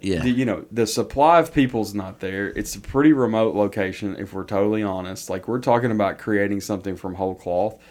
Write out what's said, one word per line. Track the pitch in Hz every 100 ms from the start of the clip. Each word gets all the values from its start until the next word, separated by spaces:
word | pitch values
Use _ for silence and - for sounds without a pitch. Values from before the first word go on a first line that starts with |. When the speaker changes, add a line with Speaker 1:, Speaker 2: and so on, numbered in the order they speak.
Speaker 1:
Yeah. | 98 87
Speaker 2:
The, | 123
you | 123 123
know, | 90 -
the | 113 110
supply | - 107 135 151 170
of | 160
people's | 156 127 117 98 101
not | 95 -
there. | 92 95 98
It's | - 107 101
a |
pretty | - 135 151
remote | 143 117 110 110 92
location, | 101 107 95 92 101 90
if | 98
we're | 95
totally | 95 101 104 110
honest. | 104 92 90 95 -
Like, | 92 98
we're | 120
talking | 123 120 120
about | 107 98 -
creating | - 104 101 101
something | - 101 98 90
from | 95 90
whole | 95
cloth. | 92 92 87 107 - -